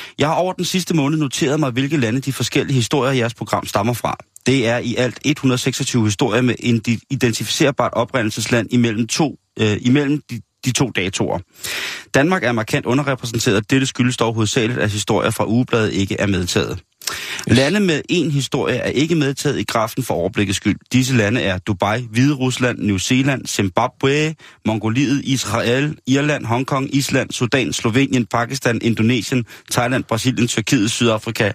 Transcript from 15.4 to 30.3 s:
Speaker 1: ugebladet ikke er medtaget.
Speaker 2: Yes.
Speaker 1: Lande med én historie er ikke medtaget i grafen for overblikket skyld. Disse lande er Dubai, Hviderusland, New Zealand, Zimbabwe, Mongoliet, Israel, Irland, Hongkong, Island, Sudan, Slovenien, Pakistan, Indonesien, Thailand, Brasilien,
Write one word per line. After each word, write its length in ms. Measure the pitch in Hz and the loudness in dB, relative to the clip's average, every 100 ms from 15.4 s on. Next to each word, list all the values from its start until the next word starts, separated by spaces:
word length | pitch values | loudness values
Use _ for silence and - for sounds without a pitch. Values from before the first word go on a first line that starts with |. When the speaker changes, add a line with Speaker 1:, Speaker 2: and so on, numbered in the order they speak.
| 107 | 0
Speaker 1:
ugebladet 460 | 117 127 117 107 | 0 2 2 2
ikke 280 | 90 98 107 | 0 -2 -2
er 60 | 101 | 0
medtaget. 560 | 95 87 107 - 92 - _ - - - - - | 0 0 0 -2 -4 -14 _ -10 -8 -8 -8 2
Speaker 2:
Yes. 60 | 117 | 4
Speaker 1:
Lande 240 | 135 202 | 4 2
med 220 | 196 147 - | 2 0 0
én 180 | 175 160 | 0 0
historie 460 | 143 127 147 101 123 | 0 -2 -2 -2 -2
er 120 | - | -2
ikke 240 | 92 156 | 0 2
medtaget 440 | 165 139 139 147 107 | 2 0 0 -2 -2
i 20 | |
grafen 380 | 104 117 110 - | -2 -2 -2 -2
for 120 | 123 | -2
overblikket 420 | 85 87 - 98 98 | -2 -2 0 -2 0
skyld. 200 | 104 92 - | 0 -2 0
Disse 240 | 127 127 127 | 2 2 2
lande 240 | 101 123 | 2 0
er 180 | 98 92 | -2 -2
Dubai, 480 | - 95 101 131 120 | -4 -2 0 -2 -2
Hviderusland, 680 | 110 135 143 127 120 123 117 | 2 2 2 -2 0 0 0
New 200 | 104 98 | 0 0
Zealand, 480 | - 131 139 131 - | 2 2 2 -2 -4
Zimbabwe, 880 | - 101 101 120 - 135 147 156 160 - - | -2 -2 0 -2 0 0 2 0 -4 -14 -8
Mongoliet, 600 | 107 110 110 113 139 277 | -4 -2 0 0 2 0
Israel, 720 | - 131 - 113 104 123 151 147 - | 0 -2 -2 -2 0 0 0 -4 0
Irland, 380 | 135 147 143 110 | 0 2 -2 -2
Hongkong, 480 | 117 135 143 135 | -2 -2 -4 -2
Island, 360 | 135 135 135 113 | -2 0 0 -2
Sudan, 420 | - 120 139 90 | -2 0 0 0
Slovenien, 540 | - 120 110 139 131 110 | -2 0 2 2 0 0
Pakistan, 520 | 117 120 135 131 110 | -2 -2 -2 -2 0
Indonesien, 640 | 117 110 113 123 92 131 117 - - | 0 2 2 0 0 -4 -4 -10 -6
Thailand, 340 | - 120 127 | -2 0 -2
Brasilien, 440 | - 113 127 | -2 -2 0